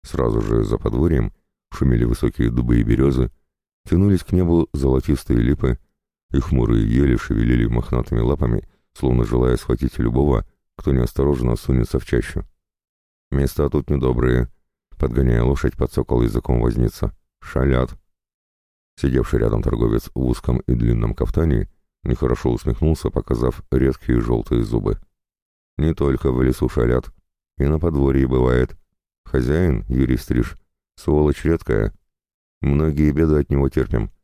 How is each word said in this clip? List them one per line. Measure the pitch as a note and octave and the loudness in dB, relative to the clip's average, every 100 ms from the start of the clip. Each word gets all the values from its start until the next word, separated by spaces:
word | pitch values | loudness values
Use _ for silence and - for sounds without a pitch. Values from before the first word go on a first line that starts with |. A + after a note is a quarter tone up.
Сразу | - - A#1+ A1 | -8 -4 -2 -2
же | G#1 A1 | 0 0
за | G#1+ A1 | 0 -2
подворьем | - A1+ E2 D#2 G#1+ - _ _ _ | -2 0 2 2 0 -6 _ _ _
шумели | - C#2 A#1 | -2 0 2
высокие | A#1 A#1 A#1 - A#1 | 2 0 -2 0 -2
дубы | A#1 A#1+ A#1 | 0 2 2
и | |
берёзы, | A1 A1+ C2+ B1+ A#1+ _ _ _ _ _ - | 2 2 2 2 -2 _ _ _ _ _ -2
тянулись | F2 G2+ F#2 | 2 4 2
к | - | 2
небу | F#2 F2 E2+ - | 0 4 2 2
золотистые | C2+ C2+ C2 - C#2 - A#1 | 0 2 2 0 -2 0 0
липы, | A1+ - C2 A#1 _ _ _ _ _ | 2 0 0 -2 _ _ _ _ _
и | C#2 | -4
хмурые | B1+ C2 A1+ A1+ G#1+ | 0 0 2 2 2
ели | A#1 C#2 A#1+ | 2 2 0
шевелили | - G#1+ A1+ A#1+ A1+ | -2 -2 2 2 2
мохнатыми | A#1 A#1+ A#1+ - - | -2 -2 -4 -2 -2
лапами, | A#1 C#2 A#1+ A1 - _ _ | 0 0 0 -2 -6 _ _
словно | - C2+ B1 | -4 0 0
желая | A1 A#1 B1 A#1+ | 2 2 2 0
схватить | - A#1+ C2+ - | -2 -2 -2 -2
любого, | A1+ A#1+ C#2+ A#1+ - _ _ - | -2 0 2 0 -2 _ _ -8
кто | - | -2
неосторожно | C2 A#1+ - C#2 C2+ A#1+ A#1 | 0 0 0 0 0 0 -2
сунется | - B1+ A#1 - | 0 0 0 -4
в | - | -2
чащу. | A#1+ - - - _ _ _ _ _ _ _ _ | -4 -2 -8 -12 _ _ _ _ _ _ _ _
«Места | C2+ C#2 - C#2+ | -2 -2 0 -2
тут | D2 C#2 | -2 -2
недобрые», — | C#2+ B1+ A#1+ B1 B1 A#1+ - _ _ _ - | -2 0 0 0 0 -2 -6 _ _ _ -4
подгоняя | C2 A#1 B1+ A#1 | -2 0 2 2
лошадь, | A#1+ C2+ - - | 2 0 -2 -2
подцокал | - - B1 A#1+ | -4 -4 -2 0
языком | A#1 A1+ - A#1+ | 0 -2 0 0
возница. | A#1 A1+ A#1 - - - _ _ | 0 0 -2 -2 -8 -8 _ _
«Шалят». | - - C2+ B1+ B1+ - _ _ _ _ _ _ _ _ _ - | -8 -2 0 0 -2 -8 _ _ _ _ _ _ _ _ _ -4
Сидевший | C#2 B1+ - A#1+ | 0 0 0 0
рядом | A1 A1 | 0 0
торговец | A#1 A1+ A1+ A1+ - | -2 0 0 0 -4
в | - | -4
узком | B1 A#1+ - A#1+ | -2 -2 -2 -2
и | - | 0
длинном | B1 A1+ A#1 A1 | 0 2 0 -2
кафтане | - A1+ - E2 A#1+ G1+ _ _ _ | -2 -2 0 2 0 -2 _ _ _
нехорошо | - A#1+ B1 A#1+ B1+ | -4 -2 0 0 -2
усмехнулся, | A#1 - A1+ D#2 D#2 - | -2 -2 0 0 0 -2
показав | - - A#1 B1 A#1+ - | -4 -4 -2 -2 -2 -2
редкие | C2 C2 C2 - A#1+ | 0 2 0 0 0
жёлтые | A1+ A#1 A1 A#1 | 2 -2 0 -2
зубы. | A1 A1+ G1+ G1+ - _ _ _ _ _ _ - | 0 -2 -2 -6 -8 _ _ _ _ _ _ -2
«Не | D#2 | -2
только | D#2+ C#2+ C2 C#2 | 0 0 0 0
в | B1 | 2
лесу | C2 B1 C2 | 0 0 -2
шалят, | - A#1 B1 - - _ _ _ - | 0 0 0 -4 -20 _ _ _ -4
и | |
на | C#2 D#2 | -2 0
подворье | E2+ D2 C#2 C2+ B1+ | 0 0 2 2 2
бывает. | B1+ B1 B1 B1+ - _ _ _ _ | 2 2 2 -2 -6 _ _ _ _
Хозяин, | - C2+ B1 D#2+ F2+ A#1+ G1+ | -4 -2 0 0 0 -2 -2
Юрий | B1+ B1+ B1+ | -2 0 0
Стриж, | - A#1+ A#1+ - _ _ _ _ | -2 -2 -2 -6 _ _ _ _
сволочь | - D2+ D2+ C#2+ | -2 2 2 0
редкая. | E2 E2 - G#1+ G#1 - _ _ _ _ _ _ | -2 -2 -2 -2 -2 -6 _ _ _ _ _ _
Многие | C2+ C#2+ D#2 C#2+ D2+ | 0 2 0 2 2
беды | C#2+ D#2+ D2+ | 2 2 2
от | C#2+ | 2
него | C#2 C#2 | 0 0
терпим. | - B1+ A#1+ G1+ _ | 0 -2 -2 -4 _